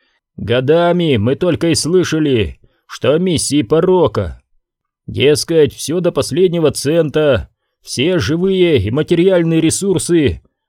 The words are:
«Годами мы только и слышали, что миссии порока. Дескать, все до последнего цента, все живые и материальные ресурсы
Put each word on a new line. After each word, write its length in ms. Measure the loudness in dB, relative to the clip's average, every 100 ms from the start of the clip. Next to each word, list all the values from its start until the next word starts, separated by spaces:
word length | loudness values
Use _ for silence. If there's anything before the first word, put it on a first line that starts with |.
| _ _ _ -14
«Годами 800 | -4 -2 2 2 2 0 0 0
мы 180 | 0 0
только 320 | -2 0 0
и 80 | -2
слышали, 840 | 0 0 0 -2 0 0 -2 -6 _ _ _
что 300 | -6 0 0
миссии 440 | 0 -2 -2 -2
порока. 800 | 0 0 2 2 0 -2 -8 -10 _ _ _ _ _ _ -12
Дескать, 680 | -2 2 2 0 2 2
все 260 | 0 -6 -2
до 140 | -2
последнего 580 | -2 -4 0 0 2 0
цента, 800 | 0 -2 0 0 0 2 0 -2 _ _ _
все 380 | -14 -4 -2 0
живые 580 | -2 -2 0 2 2 2
и 100 | 0
материальные 720 | -2 -2 2 4 2 2 2
ресурсы 800 | 0 0 -2 -2 0 2 2 -2 _ _